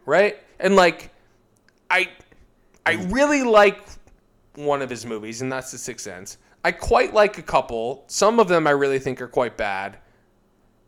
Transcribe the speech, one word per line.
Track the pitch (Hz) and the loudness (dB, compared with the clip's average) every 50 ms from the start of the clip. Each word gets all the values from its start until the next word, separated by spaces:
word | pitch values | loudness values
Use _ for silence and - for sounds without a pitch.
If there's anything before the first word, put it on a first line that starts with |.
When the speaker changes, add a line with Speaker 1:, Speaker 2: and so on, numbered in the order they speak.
| - | -4
Speaker 1:
Right? | 135 151 180 202 202 208 - - _ _ - | 0 2 4 2 2 0 -6 -18 _ _ -4
And, | - 185 196 | 0 2 4
like, | 190 180 170 170 - - - _ _ _ _ _ _ _ _ _ _ _ _ _ _ _ - | 4 4 4 2 -2 -10 -20 _ _ _ _ _ _ _ _ _ _ _ _ _ _ _ -2
I, | 175 185 185 180 - - - _ _ _ _ _ _ _ _ _ _ _ - | -2 -2 -2 -2 -8 -18 -20 _ _ _ _ _ _ _ _ _ _ _ -4
I | 160 165 | -4 -4
Speaker 2:
Mm. | - 180 180 | -2 -4 -2
Speaker 1:
really | 214 262 294 294 294 277 262 | 0 2 2 2 2 2 2
like | 240 214 208 202 202 - - - - - - - _ _ _ _ _ _ _ _ _ - | 4 6 6 6 6 2 -2 -12 -20 -20 -20 -20 _ _ _ _ _ _ _ _ _ -16
one | 143 147 143 143 139 | -8 -4 -2 -2 -2
of | 131 123 | -4 -6
his | 123 113 107 | -10 -10 -10
movies, | 120 113 107 107 110 113 113 | -10 -10 -10 -10 -12 -12 -8
and | 131 131 | -8 -8
that's | 131 131 127 - | -8 -8 -10 -12
The | 123 | -16
Sixth | 120 - 131 113 - - | -14 -14 -14 -14 -14 -14
Sense. | 104 90 90 95 - - _ _ _ _ _ - | -16 -16 -16 -18 -20 -20 _ _ _ _ _ -4
I | 175 | -4
quite | 175 - - - - - 226 - 202 | -4 -4 -2 0 2 2 2 2 2
like | 214 208 208 208 | 2 2 2 0
a | 175 151 | -6 -8
couple. | - 165 139 - - 120 113 113 123 139 - - | -2 -2 -2 -2 -2 -6 -6 -6 -6 -8 -10 -14
Some | - - - 196 214 233 233 | -8 -2 2 2 2 4 4
of | 214 | 2
them | 180 180 165 156 | 4 2 2 2
I | 147 | 2
really | 143 139 139 139 135 131 | 2 2 2 0 0 -2
think | 135 139 123 - | -2 -4 -8 -8
are | 127 | -8
quite | 117 - 143 123 113 - | -4 -2 -2 -2 -2 -2
bad. | - 107 101 98 95 98 101 - - _ _ _ _ _ _ _ _ _ _ _ _ _ _ _ _ _ | -6 -6 -4 -4 -6 -8 -10 -12 -16 _ _ _ _ _ _ _ _ _ _ _ _ _ _ _ _ _